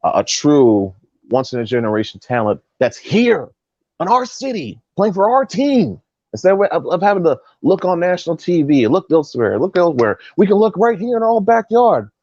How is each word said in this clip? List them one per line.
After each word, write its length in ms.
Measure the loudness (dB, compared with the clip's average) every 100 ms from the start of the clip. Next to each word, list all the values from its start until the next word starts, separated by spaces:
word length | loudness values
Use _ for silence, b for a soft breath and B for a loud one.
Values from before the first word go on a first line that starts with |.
uh, 100 | -2
a 100 | -2
true 680 | -4 -2 2 4 4 4 -2 -10 _ _ _
once-in-a-generation 880 | -4 -4 -8 -4 -4 -2 -2 -4 -10
talent 400 | _ -4 -2 -4 _ _
that's 200 | -4 -4
here 500 | -4 0 2 0 -4 _ _ _ _ _
in 80 | -2
our 180 | -2 -2
city, 540 | -10 -8 -8 -10 -14 _ -2
playing 180 | -2
for 160 | 2 2
our 140 | 2
team. 560 | 0 -2 0 2 0 -4 _ _ _
Instead 200 | -2 0
of, 80 | 2 0
of, 140 | -2 -2
of 140 | 0
having 220 | 0 2
to 160 | 0 0 b b
look 220 | -2 0
on 160 | 0 -2
national 360 | 0 -2 -4 -6
T 260 | -2 -2
V, 260 | 2 2 2
look 180 | 0 2
elsewhere, 460 | 0 0 -2 -2 0
look 200 | -2 0
elsewhere, 400 | 0 2 0 -2 B -2
we 120 | 2
can 80 | 2
look 180 | 0 0
right 220 | -2 -2
here 180 | -4 -2
in 60 |
our 80 | 0
own 140 | 0
backyard. 680 | 2 0 2 2 2 2 -4 _